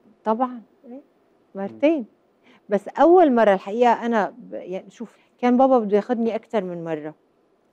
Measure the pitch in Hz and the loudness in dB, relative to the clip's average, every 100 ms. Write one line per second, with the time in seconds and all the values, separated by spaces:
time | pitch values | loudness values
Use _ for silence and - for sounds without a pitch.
0 | _ _ 214 220 254 240 202 _ 247 262 | _ _ -6 -4 -4 -8 -20 _ -20 -20
1 | _ _ _ _ _ 190 117 160 294 320 | _ _ _ _ _ -12 -12 -2 0 0
2 | 208 _ _ _ _ _ - 202 - - | -6 _ _ _ _ _ -6 -6 -4 2
3 | 311 359 311 240 214 190 202 226 247 220 | 4 6 6 4 2 2 -2 0 2 2
4 | 233 226 180 - 180 151 - 185 196 - | -2 -2 -2 -6 -16 -14 -12 -14 -14 -20
5 | 226 _ _ - 247 247 269 254 208 202 | -20 _ _ -4 0 4 4 2 2 -2
6 | 202 233 226 214 - 220 185 175 165 156 | 0 -4 -4 -6 -6 -6 -6 -10 -8 -10
7 | 151 - _ _ _ _ _ | -10 -16 _ _ _ _ _